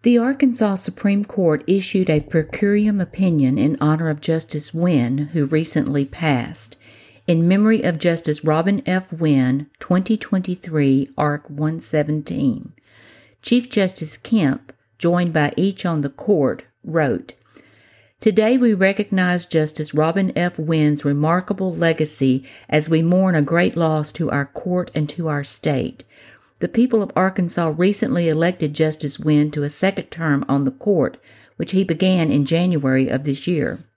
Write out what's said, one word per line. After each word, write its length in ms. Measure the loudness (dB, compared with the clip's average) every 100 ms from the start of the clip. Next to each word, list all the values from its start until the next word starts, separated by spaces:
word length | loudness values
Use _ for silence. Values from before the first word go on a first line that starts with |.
The 140 | 4 2
Arkansas 600 | 2 2 0 2 0 0
Supreme 460 | -6 -2 0 0
Court 400 | -2 0 2 2 0
issued 420 | 0 0 0 2
a 120 | 0
per 220 | 0 -2
curiam 560 | -2 -2 0 2 0 0
opinion 600 | -4 0 0 2 2 2
in 180 | 0 2
honor 300 | 0 2 -2
of 100 | -4
Justice 540 | -2 -2 -4 -10 -8
Wynn, 560 | -2 2 2 2 -2 -2
who 120 | -2
recently 600 | 0 0 0 -2 0 -2
passed. 720 | -2 -2 0 0 -2 -10 -12 -14 -20 -20 -20 _ -2
In 200 | 2 4
memory 360 | 4 4 2
of 160 | 0 0
Justice 440 | -2 0 -2 -2
Robin 380 | 0 0 0 -2 0
F. 260 | -4 -4
Wynn, 560 | -2 2 2 2 -2 -4 _
twenty 400 | -2 -2 0 -4
twenty-three, 920 | 0 -4 -2 -8 -4 0 2 2 0 -2
Arc 280 | -2 -2 -8
one 280 | -4 -4 -4
seventeen. 960 | -4 -2 0 -4 -4 -2 -2 -2 -10 _ _ _ -20 -20 _ _
Chief 260 | 0 0 2
Justice 480 | -2 -2 -2 -12 -12
Kemp, 560 | -2 0 0 -2 -10 -20 _ _
joined 360 | 0 0 0
by 200 | 0 0
each 300 | 0 -2 -2
on 160 | -4 -2
the 80 | -4
court, 540 | -6 0 2 2 -2 -12 _
wrote, 520 | -4 -2 0 -2 -6 -20 _ _ _ _ _ _ _ _
Today 380 | 2 2 2 4
we 160 | 4
recognize 720 | 4 2 0 -2 0 2 0
Justice 480 | 0 0 0 -4 -4
Robin 420 | 0 0 0 0
F. 220 | 0 -2 -2
Wynn's 480 | -2 2 2 2
remarkable 680 | 0 0 2 0 -2 -4 -4
legacy 680 | 0 0 0 -2 0 0 0 -4 -20 -2
as 220 | -2 2
we 140 | 2
mourn 320 | 4 4 4
a 80 | 2
great 340 | 2 2 0 0
loss 340 | 0 0 -4
to 180 | -4 -2
our 160 | -2 -4
court 420 | -8 -4 -4 -2
and 120 | -4 -4
to 180 | -4 -4
our 160 | -4
state. 600 | -6 -4 -2 -2 -4 -8 -20 -20 -20 -20 _ _
The 80 | -2
people 340 | 2 2 2
of 100 | 0
Arkansas 580 | 0 0 0 -2 -2 -2
recently 540 | 2 0 2 -2 0 0
elected 460 | 2 0 0 -6
Justice 420 | 0 0 0 -8 -4
Wynn 320 | 2 2 2
to 140 | -2
a 60 | -6
second 400 | -2 -2 -2 -10
term 340 | -6 -2 0 0
on 160 | 0
the 60 | 0
court, 480 | -2 0 0 0 -4 _ -20 _
which 160 | -10 -2
he 120 | -2
began 480 | 0 0 2 2 2
in 140 | 0
January 640 | 2 0 2 0 0 0 0
of 140 | -2
this 240 | -4 -4 -2
year. 320 | -2 -2 -6 -16